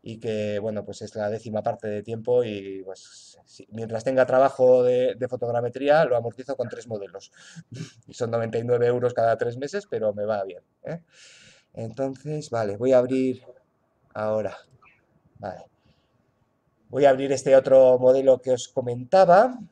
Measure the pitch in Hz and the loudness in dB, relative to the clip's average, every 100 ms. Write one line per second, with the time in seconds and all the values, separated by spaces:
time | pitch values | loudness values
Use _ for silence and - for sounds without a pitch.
0 | - 113 117 107 104 104 110 107 101 98 | -16 -12 -8 -6 -4 -4 -6 -8 -10 -16
1 | 107 113 104 107 113 107 107 113 110 104 | -14 -8 -6 -6 -8 -6 -6 -6 -8 -8
2 | 104 113 113 123 120 101 98 95 92 92 | -8 -10 0 0 0 -6 -10 -12 -14 -18
3 | - - - _ _ _ - 107 113 113 | -20 -20 -20 _ _ _ -18 -12 -8 -6
4 | 131 131 127 127 135 - 127 127 123 123 | -2 2 2 4 2 4 4 6 4 2
5 | 127 117 123 123 120 117 120 127 143 151 | 0 -4 -8 -6 -4 -4 -4 -4 2 2
6 | 151 120 117 110 131 135 117 117 117 107 | 4 0 -2 -12 -12 -8 -8 -10 -12 -12
7 | 98 92 - _ - 165 - 123 123 _ | -12 -16 -20 _ -20 -20 -20 -16 -16 _
8 | - 123 117 117 113 117 120 120 120 123 | -20 -8 -4 -4 -4 -6 -2 0 2 2
9 | 123 123 113 113 120 120 139 202 - 117 | -2 0 0 0 -2 -6 -8 -10 -8 -4
10 | 107 101 104 107 98 90 _ _ - 170 | -4 -4 -4 -4 -6 -12 _ _ -14 -14
11 | _ _ - _ _ _ _ - 113 113 | _ _ -20 _ _ _ _ -14 -12 -8
12 | 135 135 147 151 143 117 107 104 127 127 | -8 -8 -10 -10 -8 -6 -4 -2 2 4
13 | 123 131 131 127 - - _ _ _ _ | 4 -2 -2 -4 -12 -20 _ _ _ _
14 | _ 107 107 107 98 - _ _ _ _ | _ -8 -4 -4 -4 -10 _ _ _ _
15 | _ _ _ _ 101 90 - _ _ _ | _ _ _ _ -14 -14 -20 _ _ _
16 | _ _ _ _ _ _ _ _ _ 127 | _ _ _ _ _ _ _ _ _ 2
17 | 143 131 139 135 - 135 131 131 131 127 | 4 4 0 -4 4 4 8 6 8 6
18 | 127 131 135 127 - 123 - - 123 120 | 4 4 4 2 2 -4 -2 -8 -6 -8
19 | 123 190 185 180 254 247 196 | 0 4 6 6 4 -2 -18